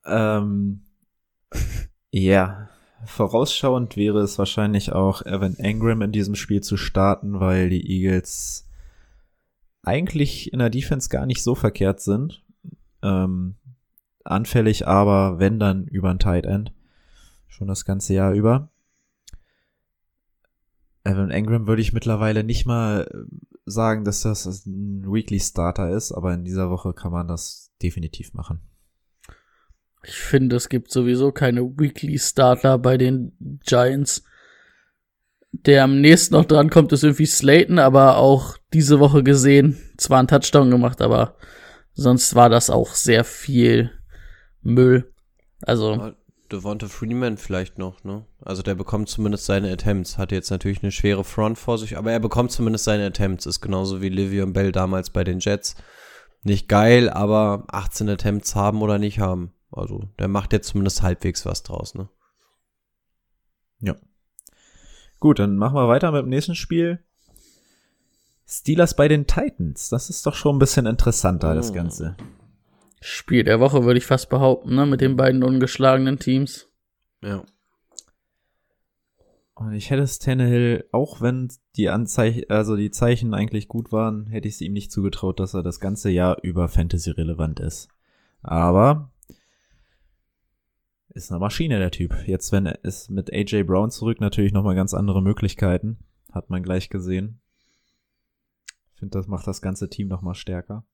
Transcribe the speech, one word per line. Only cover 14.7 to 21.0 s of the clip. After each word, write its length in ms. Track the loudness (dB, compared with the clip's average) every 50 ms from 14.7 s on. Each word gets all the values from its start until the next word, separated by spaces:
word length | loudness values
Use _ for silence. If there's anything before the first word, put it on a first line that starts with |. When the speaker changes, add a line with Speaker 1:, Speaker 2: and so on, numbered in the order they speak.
| 0 0 0
Speaker 1:
aber 520 | 2 2 4 4 4 4 4 4 2 0 2
wenn, 200 | 0 0 2 2
dann 280 | 0 0 0 -2 -4
über 240 | -6 -6 -2 -2 -2
ein 80 | 0 0
Tight 260 | 0 2 2 0 0
End. 260 | -2 -4 -4 -4 -6 -14 _ _ _ _ _ _ _ _ _ _ _ _ _ _ _
Schon 200 | -14 -10 -8 -8
das 160 | -6 -6 -4
ganze 300 | -4 -4 -4 -2 -2 0
Jahr 180 | 2 2 2
über. 380 | 2 2 2 2 2 2 0 -6 _ _ _ _ _ _ _ _ _ _ _ -20 -20 -20 _ _ _ _ _ _ _ _ _ _ _ _ _ _ _ _ _ _ _ _ _ _ _ _ _ _ _ _ _ _ _ _